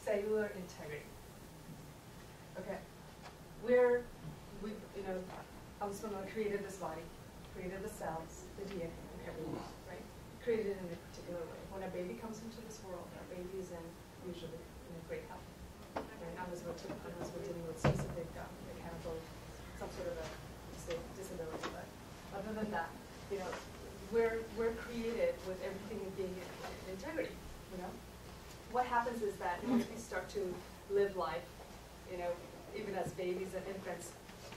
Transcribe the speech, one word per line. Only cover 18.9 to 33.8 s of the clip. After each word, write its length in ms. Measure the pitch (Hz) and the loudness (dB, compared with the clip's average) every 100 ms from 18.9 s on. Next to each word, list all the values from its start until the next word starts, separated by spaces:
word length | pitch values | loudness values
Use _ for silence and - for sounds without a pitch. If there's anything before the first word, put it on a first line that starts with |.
| 170 170 160 - - - - - - | -4 -2 -2 -4 -8 -8 -8 -8 -6
some 120 | 190 | -4
sort 160 | 185 170 | -2 -2
of 60 | 165 | 0
a 60 | 156 - - - - | -2 -4 -8 -8 -8
dis-, 320 | - - 247 233 196 | -6 -2 -2 -2 -4
disability, 520 | 190 175 160 156 170 | -4 -2 -2 -2 -2
but 160 | 175 - - - - - 190 | -2 -6 -10 -10 -10 -4 -2
other 160 | 208 214 | 0 2
than 120 | 208 | 2
that, 160 | 170 165 - - - - | 2 0 -4 -10 -10 -2
you 60 | 196 | 0
know, 80 | 180 - - - - - - | 0 -2 -6 -8 -8 -8 6
we're, 280 | 233 226 226 - 208 | 8 8 6 0 4
we're 140 | 226 | 4
created 640 | 226 - 233 226 233 254 - 190 | 4 0 2 2 6 6 6 0
with 100 | 185 | 0
everything 360 | 196 196 208 208 190 190 | 0 -2 -2 -2 0 0
being 120 | 185 180 | 0 0
in, 140 | 180 - 175 | -4 -4 -4
in 320 | - 185 190 | -4 -4 -2
integrity, 320 | 285 320 - - - - - | 0 0 0 -2 -8 -8 -6
you 60 | 185 | -4
know? 80 | 180 - - - - - - - - | -4 -6 -10 -10 -10 -10 -10 -10 2
What 140 | 240 247 | 4 6
happens 360 | - 247 226 | 6 6 4
is 120 | 202 - | 2 4
that 280 | 180 - 240 | 2 2 6
once 180 | 240 - | 6 6
we 60 | - | -2
start 280 | - 185 - 202 | -2 -2 0 0
to 180 | 180 180 - - - | 0 0 -6 -12 4
live 240 | 202 196 190 | 8 8 6
life, 320 | 160 170 - - - - - - - | 2 2 -2 -8 -10 -12 -12 -12 -6
you 60 | 180 | 0
know, 120 | 175 175 - - - 220 | 2 2 -4 -10 -6 -4
even 180 | 196 180 | 0 2
as 160 | - | 2
babies 360 | - 180 185 185 185 | 2 2 2 2 0
and 100 | 190 | -2
infants, 440 | 190 | -2